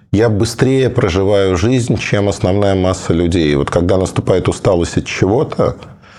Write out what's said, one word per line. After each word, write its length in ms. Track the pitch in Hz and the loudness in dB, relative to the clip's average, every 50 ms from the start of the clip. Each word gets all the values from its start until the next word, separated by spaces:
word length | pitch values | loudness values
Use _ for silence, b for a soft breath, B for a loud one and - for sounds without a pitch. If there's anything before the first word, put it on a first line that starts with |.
| B B B | B B B
я 160 | 101 113 117 | 2 2 2
быстрее 640 | 107 98 90 113 - - 139 131 135 131 131 120 | 2 0 -2 -2 -2 0 0 0 2 2 0 0
проживаю 680 | 117 - 107 98 80 95 98 98 104 101 98 95 92 | 0 0 0 0 0 0 0 2 2 2 2 2 0
жизнь, 400 | 82 95 120 131 127 113 - 113 98 | 0 0 0 0 0 0 0 -2 -2
чем 300 | - - - 101 101 101 | -2 -2 -2 0 0 0
основная 480 | 92 - - 92 95 101 101 98 98 | -2 -2 -2 0 0 2 2 2 2
масса 360 | 95 92 92 95 - - - 90 | 2 2 0 0 -2 -2 -2 0
людей. 380 | 82 87 85 87 90 80 73 | 0 0 0 0 2 2 2
И 60 | 71 | 2
вот 140 | 69 69 - | 0 0 0
когда 260 | - 87 87 90 98 | 0 0 0 2 2
наступает 520 | 92 92 - - - - - 101 90 - 92 | 0 0 -2 -2 -4 -2 0 0 0 0 -2
усталость 500 | 87 - - 113 95 85 85 - - - | -2 -2 0 0 0 0 0 -2 -2 -4
от 80 | - | -4
чего-то, 720 | - - - - 92 104 135 156 151 - - - - - - - B B B B B B | -4 -4 -2 0 0 2 0 -2 -2 -2 -2 -2 -2 -2 -6 -10 B B B B B B